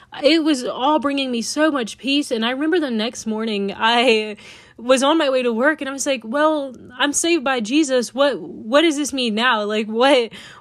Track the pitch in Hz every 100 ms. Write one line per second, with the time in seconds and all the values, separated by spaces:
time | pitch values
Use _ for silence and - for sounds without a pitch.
0 | - - 277 320 311 277 247 - 262 302
1 | 269 277 269 240 220 - 311 285 226 -
2 | 240 285 294 233 226 262 311 349 294 226
3 | 220 - - 214 226 208 196 - 220 240
4 | 247 220 214 208 - - - - 233 262
5 | 277 330 285 262 247 226 269 302 269 277
6 | 294 269 220 277 311 311 277 233 196 247
7 | 277 277 330 339 262 262 208 285 302 254
8 | 233 240 285 214 - - 226 277 330 285
9 | 294 269 247 214 247 226 208 214 214 220
10 | 262 277 226 - - -